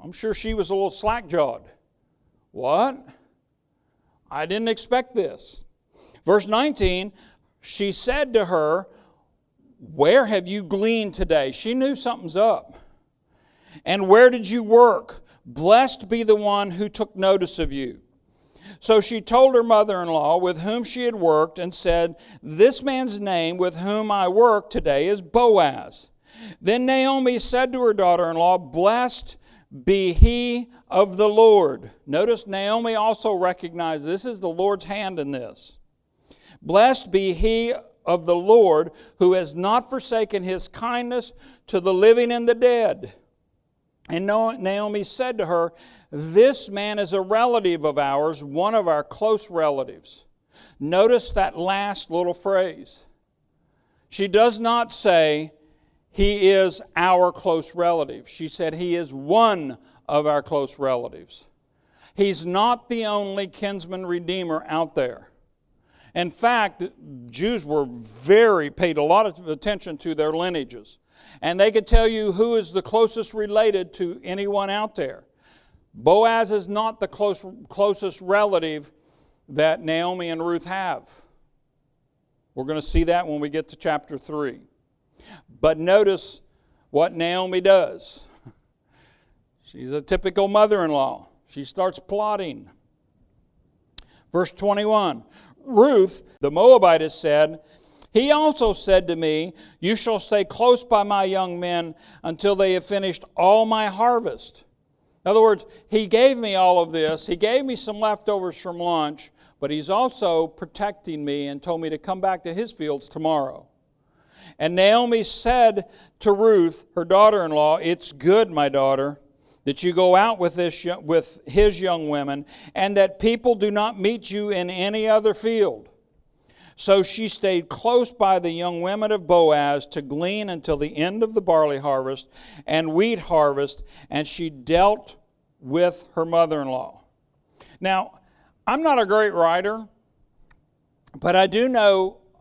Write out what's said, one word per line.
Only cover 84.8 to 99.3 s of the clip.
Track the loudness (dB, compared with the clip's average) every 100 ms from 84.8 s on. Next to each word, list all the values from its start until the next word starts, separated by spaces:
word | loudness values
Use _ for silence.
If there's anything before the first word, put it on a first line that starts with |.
| _ _ _ _ -20 -20 _ -2
But | 0 0
notice | 4 4 4 0 -6 -18 _ _ _ _ _
what | 0 0
Naomi | 0 -4 -2 -2 0
does. | 4 4 4 -6 -16 -20 -20 _ -20
<laughs> | _ _ _ _ _ _ _ _ _ _ _
She's | _ -18 -10
a | -10
typical | -4 -4 -2 0 2
mother-in-law. | 4 4 4 0 0 -2 -4 -16 _ _
She | -16
starts | -12 -4 -4 -4
plotting. | -8 -4 -4 -4 -6 -12 -18 _ _ _ _ _ _ _ _ _ _ _ _ -20 -20 _ _
Verse | -4 -4
twenty-one, | -4 -2 -2 0 0 0 -4 -12 -20 -20 _
Ruth, | -2 6 6 6 2 0 -20 -6
the | -4
Moabitess, | 4 8 8 8 4 2
said, | -4 0 2 2 0 _ _ _ _ -2 0
he | 2
also | 4 2 2 -2
said | -2 2 2 2
to | -4
me, | -2